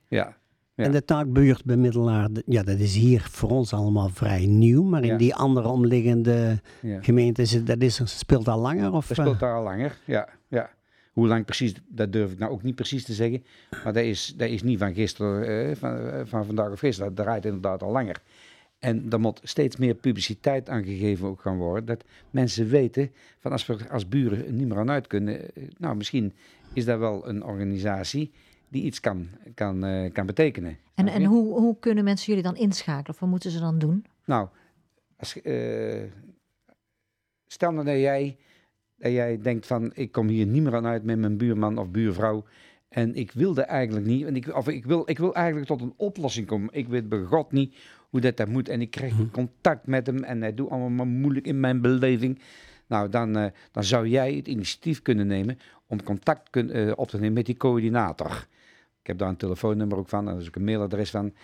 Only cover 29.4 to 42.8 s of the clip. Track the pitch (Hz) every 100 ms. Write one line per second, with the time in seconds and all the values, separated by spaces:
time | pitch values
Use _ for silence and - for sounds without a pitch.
29.4 | - 117 104 95 95 95 92 - 95 104
30.4 | 156 107 87 73 _ - 196 214 190 233
31.4 | 220 233 233 220 233 208 202 196 - 202
32.4 | 180 180 208 185 - 143 143 - 180 180
33.4 | 180 165 165 160 156 185 - _ - 123
34.4 | 95 - _ _ _ _ _ _ - -
35.4 | - 127 120 110 110 110 104 92 - -
36.4 | _ _ _ _ _ _ _ _ _ _
37.4 | _ - 170 160 147 139 135 139 139 135
38.4 | _ _ _ _ _ _ 120 123 120 113
39.4 | 113 113 - 120 113 - 127 - 107 110
40.4 | 104 131 151 117 117 117 107 113 107 104
41.4 | 120 107 107 110 92 98 110 90 110 107
42.4 | 104 - - _